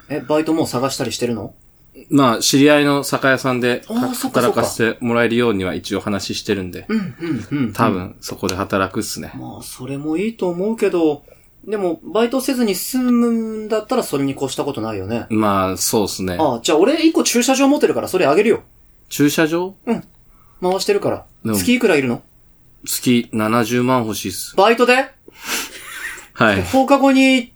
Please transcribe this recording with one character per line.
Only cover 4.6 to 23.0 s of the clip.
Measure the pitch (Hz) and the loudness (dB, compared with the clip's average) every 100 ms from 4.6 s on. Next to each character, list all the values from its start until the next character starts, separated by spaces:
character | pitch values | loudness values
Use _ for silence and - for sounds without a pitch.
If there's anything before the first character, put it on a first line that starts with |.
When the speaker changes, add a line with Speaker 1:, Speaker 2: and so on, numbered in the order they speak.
Speaker 2:
働 | |
か | |
せ | 113 - 110 | 0 0 -2
て | - | 0
も | 120 | 0
ら | 117 | 2
え | 117 | 2
る | 117 | 2
よ | 120 | 2
う | |
に | 101 | 2
は | 92 | -2
一 | - - | -4 -4
応 | 101 | -4
話 | 104 98 - | -2 -4 -4
し | 107 | -8
て | - | -4
る | 101 | -4
ん | 90 | -4
で。 | - - | -10 -4
Speaker 1:
う | 220 | -4
ん、 | |
う | |
ん、 | 185 - 165 131 95 | -4 -8 -6 -6 -4
う | |
ん、 | 143 | -4
う | 117 | -4
ん。 | |
Speaker 2:
多 | 101 113 | 0 0
分、 | 95 92 - | 0 -6 -12
そ | - | -14
こ | 104 98 | -6 -6
で | 90 | -4
働 | 98 101 95 | -2 -2 -2
く | - | -4
っ | |
す | 104 - | -6 -8
ね。 | 78 131 | -12 -12
Speaker 1:
ま | 123 101 | -14 -14
あ、 | |
そ | - - 131 | -16 -14 -10
れ | 139 | -8
も | 147 160 | -4 -4
い | 214 | -4
い | 226 | -4
と | 185 | -4
思 | 175 202 | -2 -2
う | 226 | 0
け | 196 | 0
ど、 | 180 160 143 _ _ _ _ | 2 2 0 _ _ _ _
で | - 208 | -8 -4
も、 | 185 160 | -2 -4
バ | - 196 | -4 0
イ | 240 | 0
ト | 262 | 0
せ | 262 | -2
ず | 254 | 0
に | 226 | 0
済 | 180 - 254 | -2 -4 -2
む | 247 240 233 | 2 2 2
ん | 233 220 220 214 | 0 -2 -6 -4
だ | 220 | -4
っ | 214 | -2
た | |
ら | 254 | -2
そ | - 143 | -2 -2
れ | |
に | 139 | -2
越 | 131 135 | -2 -6
し | - | -4
た | |
こ | 143 | -4
と | 131 | -4
な | 110 | -6
い | 104 | -6
よ | 92 | -4
ね。 | 117 - | -6 -2
Speaker 2:
ま | 107 107 98 92 | 0 2 2 0
あ、 | 92 | -2
そ | - 113 | 0 0
う | 95 | 0
っ | |
す | - | -2
ね。 | 92 87 | -4 0
Speaker 1:
あ、 | 151 120 | 0 0
じ | - | 0
ゃ | |
あ | 156 | 4
俺 | 208 330 320 | 4 4 2
一 | |
個 | 320 | 2
駐 | 240 240 | 0 0
車 | 240 | 2
場 | 262 269 | 2 4
持 | 294 | 4
っ | |
て | 202 | 2
る | |
か | 127 | 0
ら | 104 | -2
そ | 185 | 2
れ | 147 | 4
あ | |
げ | 156 | 4
る | 226 | 4
よ。 | 185 - _ _ _ - | 2 -2 _ _ _ -10
Speaker 2:
駐 | - 143 | 0 2
車 | 143 160 | 4 0
場？ | 170 185 196 - | 0 -4 -8 -4
Speaker 1:
う | |
ん。 | 202 - _ _ _ _ - | -4 -6 _ _ _ _ -6
回 | 180 185 | -2 -2
し | |
て | 185 | 0
る | 202 | 0
か | 147 | 0
ら。 | 95 - _ | -4 -8 _
Speaker 2:
で | 110 | -4
も、 | 104 | -2
Speaker 1:
月 | 92 | 2
い | 247 | 2
く | 240 | 4
ら | 156 | 2
い | |
る | 131 | 0
の？ | 117 _ _ _ _ _ _ | -4 _ _ _ _ _ _
Speaker 2:
月 | - - | -10 -4